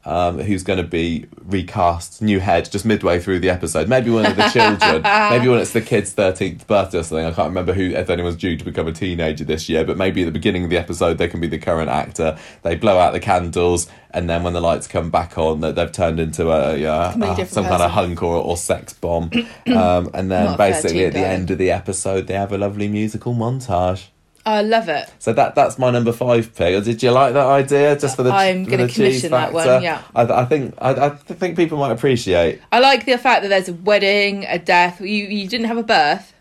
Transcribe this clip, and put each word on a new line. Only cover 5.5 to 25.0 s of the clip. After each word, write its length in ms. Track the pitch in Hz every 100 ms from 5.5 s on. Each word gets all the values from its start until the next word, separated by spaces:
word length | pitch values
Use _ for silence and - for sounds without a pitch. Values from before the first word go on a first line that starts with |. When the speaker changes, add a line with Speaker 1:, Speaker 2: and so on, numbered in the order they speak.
| 120
Speaker 1:
it's 120 | 87
the 80 | 117
kid's 320 | 107 110 98
thirteenth 560 | - 95 95 95 82 -
birthday 320 | 104 90 87
or 40 |
something. 220 | 82 80 82
I 60 |
can't 160 | 82 80
remember 240 | 90 87
who, 120 | 92 92
if 180 | 67 -
anyone's 260 | 87 87 82
due 220 | 92 80
to 80 | 90
become 200 | 85 82
a 40 |
teenager 540 | 80 95 85 80 73 78
this 240 | 78 -
year, 160 | 78 90
but 100 | 85
maybe 260 | 95 87
at 20 | 85
the 60 |
beginning 340 | 80 104 90 87
of 40 |
the 60 | 85
episode 400 | 85 85 87 80
they 100 | 85
can 100 | 87
be 80 | 85
the 100 | 80
current 320 | - 82 80
actor. 480 | 67 73 - 80 78 - -
They 120 | 85 82
blow 240 | 110 92
out 140 | 87
the 80 | 90
candles, 680 | 101 92 87 82 87 87 - - _
and 180 | 87 85
then 140 | 85
when 80 | 87
the 80 | 87
lights 260 | 85 78 -
come 220 | 92 82
back 280 | 82 87 -
on, 240 | 80 78
that 140 | 80 82
they've 160 | 85
turned 280 | - 85 80
into 320 | 80 78 82
a, 240 | 80 69 73
yeah, 360 | 78 78 90
Speaker 2:
Completely 160 | 233 95
Speaker 1:
uh, 20 | 87
Speaker 2:
different 180 | 180
Speaker 1:
some 100 | -
kind 180 | 90 90
of 100 | 87
Speaker 2:
person. 120 | 87 90
Speaker 1:
hunk 140 | 85
or, 120 | 87 85
or 220 | - 85
sex 340 | - 90 -
bomb. 400 | - 85 85 82 240
Speaker 2:
<clears throat> 60 | 233 - -
Speaker 1:
Um, 440 | 120 90 90 90
and 160 | - 95
then 160 | 90 95
Speaker 2:
Not 80 | 90
a 20 |
Speaker 1:
basically 320 | 101 92 90
Speaker 2:
thirteen 180 | 85 90
Speaker 1:
at 60 |
the 60 | 87
Speaker 2:
guy. 60 | 92
Speaker 1:
end 220 | 92 90
of 60 | 92
the 140 | 92
episode, 560 | 87 - 95 98 95 92
they 60 |
have 180 | 98 101
a 60 | 98
lovely 320 | 101 104 104
musical 440 | 104 107 110 120
montage. 760 | 120 113 131 127 90 90 95 - _ _ _ 214
Speaker 2:
I 160 | 214
love 280 | 214 226 170
it. 200 | 147